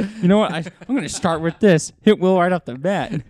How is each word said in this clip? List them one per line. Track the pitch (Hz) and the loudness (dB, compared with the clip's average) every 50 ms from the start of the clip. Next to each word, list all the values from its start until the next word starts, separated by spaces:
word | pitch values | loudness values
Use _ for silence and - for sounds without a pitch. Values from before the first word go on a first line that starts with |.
| 208 202 214 220 | -8 -8 -6 -2
You | 185 | 2
know | 175 196 214 | 2 4 2
what? | 214 - | 2 0
I, | - 165 156 180 - _ - - | -4 -8 -10 -12 -16 _ -8 -6
I'm | 254 | -4
gonna | 285 - - | -4 -4 -6
start | - - - 175 165 156 | -6 -4 -4 -2 -2 -2
with | 160 165 - - | -4 -6 -2 2
this. | 220 202 165 160 - - - _ | 4 4 4 4 2 -4 -12 _
Hit | _ 208 214 - | _ 2 2 4
Will | 175 185 190 | 2 2 2
right | 180 175 180 | 2 2 0
off | 185 170 - | 0 -4 -6
the | - 120 | -10 -10
bat. | 131 143 185 202 170 131 - - 151 - | -6 -4 -4 -4 -4 -4 -6 -8 -10 -10